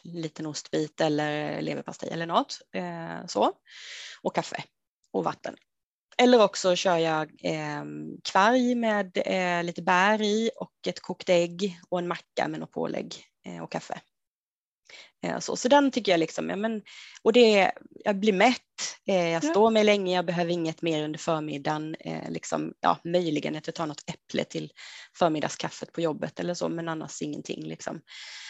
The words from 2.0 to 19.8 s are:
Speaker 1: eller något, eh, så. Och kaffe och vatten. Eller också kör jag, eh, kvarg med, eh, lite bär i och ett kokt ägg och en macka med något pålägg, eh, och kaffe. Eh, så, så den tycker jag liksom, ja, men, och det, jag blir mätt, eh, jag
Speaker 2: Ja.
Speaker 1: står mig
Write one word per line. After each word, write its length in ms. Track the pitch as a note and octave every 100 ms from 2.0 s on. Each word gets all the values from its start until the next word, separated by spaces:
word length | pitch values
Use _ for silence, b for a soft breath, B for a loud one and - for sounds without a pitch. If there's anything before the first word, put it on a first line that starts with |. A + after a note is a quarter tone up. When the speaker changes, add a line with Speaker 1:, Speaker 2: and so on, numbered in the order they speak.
| -
Speaker 1:
eller 140 | E3 E3
något, 320 | F#3+ C#4 - _
eh, 520 | F#3+ F3+ E3+ E3 E3+ F3+
så. 260 | G3+ C4 - _ B B B B B
Och 120 | F3+
kaffe 280 | - - - - _ _ _ _
och 120 | F#3+
vatten. 300 | E3 - - - _ _ _ _ _ -
Eller 240 | B3 B3
också 340 | G3+ - F#3 F3
kör 200 | F#3+ E3
jag, 320 | E3 D#3 D3+ -
eh, 380 | F3 D#3 D3+ D3 D3 D3+ D#3 -
kvarg 500 | - F#3+ G#3 B3+ B3
med, 440 | A#3+ A3+ G#3 F#3+ G3+
eh, 400 | - F#3+ F3+ F3
lite 180 | F3 E3+
bär 400 | F3 F3+ G3+ G#3+
i 280 | G#3 G#3+ A3+ -
och 160 | F3+ _ F#3
ett 140 | -
kokt 280 | - F3+ -
ägg 500 | F3 F3 F3 G3 F3 -
och 100 | F3+
en 100 | F3
macka 400 | E3 - - D3+
med 120 | D#3
något 120 | D#3+
pålägg, 420 | - - - - - - _ F#3
eh, 160 | E3+
och 100 | E3
kaffe. 280 | E3 - - _ _ _ _ _ _ _ _ _ B B _
Eh, 140 | E3+ E3
så, 180 | - -
så 120 | B3
den 220 | C#4+ C#4
tycker 220 | B3 G3+
jag 60 | E3+
liksom, 300 | D#3+ - D#3+
ja, 60 | F#3
men, 260 | A3+ G#3+ - B B B
och 100 | G#3+
det, 400 | A#3+ A3 G3+ F#3 - - -
jag 120 | G#3 G3
blir 160 | G#3+
mätt, 260 | F#3 A#3 B3 _ - - - -
eh, 200 | F#3+ E3+
jag 140 | E3
Speaker 2:
Ja. 60 | D4
Speaker 1:
står 200 | G3 A3+
mig 140 | A3